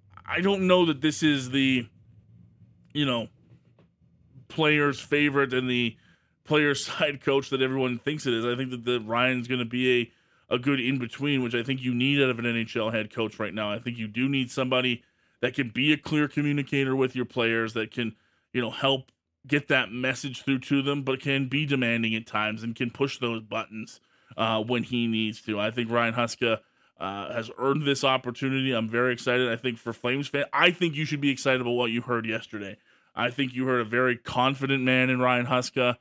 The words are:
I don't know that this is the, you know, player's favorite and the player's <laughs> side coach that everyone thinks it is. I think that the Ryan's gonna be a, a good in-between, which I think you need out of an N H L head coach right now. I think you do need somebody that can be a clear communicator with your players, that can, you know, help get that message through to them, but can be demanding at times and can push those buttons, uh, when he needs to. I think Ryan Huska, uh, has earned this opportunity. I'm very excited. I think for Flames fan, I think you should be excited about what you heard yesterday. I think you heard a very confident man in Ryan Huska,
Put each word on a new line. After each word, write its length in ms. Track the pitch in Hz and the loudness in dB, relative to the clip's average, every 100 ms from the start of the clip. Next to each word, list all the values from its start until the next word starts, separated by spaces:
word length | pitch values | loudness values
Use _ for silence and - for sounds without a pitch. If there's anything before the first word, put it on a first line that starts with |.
| _ - - | _ -20 -6
I 160 | 156 | 0
don't 260 | 190 196 185 | 2 2 6
know 180 | 180 170 | 6 6
that 160 | 139 | 2
this 220 | 156 - | 0 2
is 260 | 156 143 127 | 2 2 0
the, 380 | 135 135 131 113 _ - - _ - - _ - _ _ | 2 4 2 -2 _ -20 -20 _ -20 -20 _ -20 _ _
you 120 | 147 143 | -2 0
know, 240 | 120 107 _ _ - _ _ _ _ _ _ _ - - | 0 -4 _ _ -20 _ _ _ _ _ _ _ -20 -12
player's 500 | - 156 151 143 131 | 0 4 4 2 0
favorite 540 | - 147 147 139 139 | -2 2 2 2 2
and 160 | 127 127 | 0 0
the 280 | 123 117 - _ _ _ _ - | 0 -2 -4 _ _ _ _ 0
player's 400 | 151 147 135 - | 2 2 0 -4
<laughs> 0 | |
side 360 | - 156 143 | -2 -2 0
coach 280 | - 135 131 | 0 0 0
that 120 | 131 | 0
everyone 380 | 131 135 127 120 | 0 2 0 -2
thinks 260 | - 151 139 | -4 -4 -2
it 80 | |
is. 120 | 117 120 | 0 0
I 100 | 123 | -2
think 160 | 131 | -4
that 140 | 123 117 | -4 -2
the 140 | 123 | -2
Ryan's 480 | 107 117 127 127 120 | 0 2 2 0 -2
gonna 180 | 127 117 | -4 -2
be 460 | 123 127 123 117 _ _ _ _ | 0 2 2 0 _ _ _ _
a, 60 | 123 | 0
a 40 | |
good 200 | 131 135 | 2 0
in-between, 640 | 123 135 120 - 143 139 | 0 -2 -4 -4 0 0
which 120 | 120 120 | 0 -2
I 80 | |
think 180 | 117 131 | -2 -2
you 120 | 127 | -2
need 280 | 120 131 143 | 0 2 4
out 80 | 131 | 2
of 100 | 117 | 2
an 60 | 120 | -2
N 120 | 117 | -2
H 180 | 113 117 | -2 -2
L 140 | 110 | 0
head 240 | 113 107 | -2 -4
coach 260 | - 110 - | -4 -4 -4
right 140 | 104 | -6
now. 180 | 101 104 | -4 -4
I 80 | 104 | -4
think 180 | 123 117 | -6 -8
you 100 | 110 | -6
do 220 | 110 135 | -2 0
need 200 | 139 123 | 0 -2
somebody 540 | - 127 127 127 120 _ _ _ _ | -2 0 2 0 -4 _ _ _ _
that 120 | 123 | -2
can 160 | 123 120 | -2 -4
be 240 | 104 143 | 0 2
a 40 | 147 | 0
clear 300 | - 151 147 | 0 0 0
communicator 680 | - 147 143 135 139 135 135 | 0 0 0 0 0 0 2
with 200 | 131 127 | 0 0
your 100 | 117 | -4
players, 480 | 127 113 113 113 | 0 2 2 0
that 180 | 113 110 | -4 -4
can, 240 | - 113 - _ _ _ | -4 -6 -6 _ _ _
you 80 | 127 | -4
know, 100 | 117 | -4
help 400 | - 139 135 - _ _ _ 131 | 0 2 0 -4 _ _ _ 0
get 220 | 143 139 | 0 2
that 240 | 135 107 | 0 0
message 520 | 120 131 127 139 120 | -4 -4 -4 -6 -6
through 160 | - 131 | -2 -2
to 220 | - 139 | 0 0
them, 220 | 139 143 | 2 -2
but 160 | 135 131 | -2 -4
can 280 | 139 139 131 | -2 -2 0
be 180 | 139 151 | -2 0
demanding 500 | 135 120 117 113 110 | 2 2 2 0 -2
at 100 | 110 | -2
times 380 | 107 107 110 | -2 -2 -2
and 120 | 117 113 | -8 -4
can 140 | 123 | -6
push 300 | - 139 - | -2 -4 -2
those 220 | 120 113 | -4 -4
buttons, 580 | 110 113 - 110 110 - _ _ _ - | -6 -8 -6 -12 -14 -18 _ _ _ -2
uh, 280 | 113 110 | 0 0
when 200 | 110 120 | 0 0
he 240 | 113 120 117 | 0 0 0
needs 340 | 110 110 110 | 0 -2 -4
to. 180 | - 104 | -6 -2
I 120 | 107 | -2
think 200 | 120 113 | -2 0
Ryan 220 | 120 117 117 | 2 2 0
Huska, 440 | 117 - 117 110 _ _ _ _ | -2 0 0 0 _ _ _ _
uh, 340 | 92 101 98 | -8 -6 -6
has 180 | 120 110 - | -6 -8 -2
earned 240 | 131 143 | 0 2
this 200 | 139 135 | 0 2
opportunity. 680 | 135 131 127 120 135 135 131 | 2 2 -2 -4 -4 -2 0
I'm 180 | 117 110 | 0 0
very 240 | 120 127 | 0 0
excited. 380 | 120 127 123 127 | 0 0 2 0
I 40 | 113 | -2
think 220 | 127 113 | -4 -6
for 160 | 120 | -8
Flames 340 | 110 123 135 139 | -6 -4 -2 -2
fan, 180 | 139 143 | -4 -2
I 200 | 139 175 | 4 4
think 240 | 165 175 147 | 4 -2 -2
you 100 | 156 | -4
should 160 | 147 | 0
be 80 | 143 | 0
excited 320 | 131 135 131 | 0 0 0
about 100 | 123 | 0
what 200 | 120 120 | 0 0
you 100 | 117 | -2
heard 240 | 120 120 110 | -2 -4 -2
yesterday. 520 | 110 - 107 98 107 _ _ _ - | -8 -8 -12 -12 -14 _ _ _ -4
I 140 | 120 | -4
think 240 | 123 131 | -2 -4
you 120 | 120 131 | -2 0
heard 160 | 123 | 0
a 40 | 110 | 0
very 320 | 120 127 120 | 2 2 0
confident 640 | - 127 127 135 135 135 | -2 2 2 2 -2 0
man 260 | 127 127 127 | 2 2 2
in 100 | 127 | 2
Ryan 260 | 127 123 123 | 2 2 2
Huska, 520 | 127 123 135 123 120 | 0 0 0 0 0